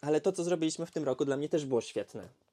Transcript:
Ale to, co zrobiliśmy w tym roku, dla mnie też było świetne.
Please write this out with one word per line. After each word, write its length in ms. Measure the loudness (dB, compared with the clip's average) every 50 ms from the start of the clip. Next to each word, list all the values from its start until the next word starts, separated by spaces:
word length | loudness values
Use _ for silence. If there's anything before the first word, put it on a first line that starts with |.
| -2
Ale 180 | 2 2 4
to, 120 | 4 2 2
co 120 | 2 0
zrobiliśmy 420 | 0 2 2 2 0 0 -2 -6
w 40 | -6
tym 140 | -4 -2 0
roku, 200 | 0 0 2 2
dla 120 | 0 0
mnie 120 | 0 0 0
też 180 | 0 0 0
było 140 | 2 0 0
świetne. 480 | 0 0 -4 -6 -6 -6 -8 -12 -14 -14 -18 _ _ _